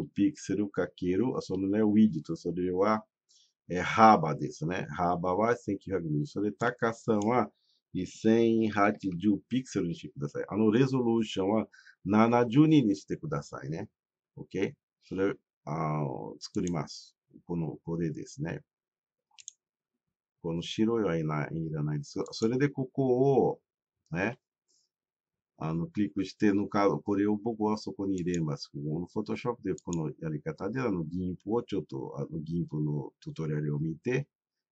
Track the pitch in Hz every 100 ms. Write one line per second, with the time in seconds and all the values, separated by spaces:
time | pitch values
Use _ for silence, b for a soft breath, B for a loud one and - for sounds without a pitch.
0 | 76 - 101 - - 95 104 - 87 -
1 | 90 92 123 135 - 95 95 104 107 104
2 | 110 82 - 82 87 85 90 90 101 110
3 | - _ _ b b _ - 87 87 110
4 | 110 104 78 73 73 - 78 92 107 76
5 | 87 87 90 92 113 120 - 98 - 92
6 | 82 73 73 - 104 104 120 120 117 110
7 | - 107 104 123 110 - _ _ _ 92
8 | 90 - 110 113 117 113 110 107 101 107
9 | 98 85 101 98 - 123 131 101 87 80
10 | 73 - 71 - - 95 110 107 135 131
11 | 120 117 110 95 95 110 101 b b b
12 | 90 107 113 120 113 123 156 156 113 95
13 | - 87 78 71 - 60 65 80 110 _
14 | _ _ _ - - - 110 143 _ _
15 | _ 175 98 - _ _ - 78 78 76
16 | 71 60 53 - - 104 90 85 - -
17 | - _ _ - - 85 78 - - 85
18 | 82 71 - - 85 - - _ _ _
19 | _ _ _ - - - _ _ _ _
20 | _ _ _ _ 85 82 85 - 110 117
21 | 98 82 78 76 73 80 80 76 73 73
22 | 71 98 - - 113 127 143 139 131 -
23 | 131 123 139 135 87 - _ _ _ _
24 | _ 82 101 120 _ _ _ _ _ _
25 | _ _ _ _ _ _ 80 82 82 -
26 | 101 - 95 - 107 101 101 104 101 78
27 | - 101 104 104 110 107 107 107 - 98
28 | 98 95 85 87 78 71 - 73 73 78
29 | 90 107 107 113 120 117 101 90 - 85
30 | 76 76 80 76 78 76 95 131 123 92
31 | 78 87 92 87 98 117 120 98 73 67
32 | 60 69 69 82 78 85 76 76 76 73
33 | 65 - - 73 78 76 76 73 80 80
34 | - 131 143 _ _ _ _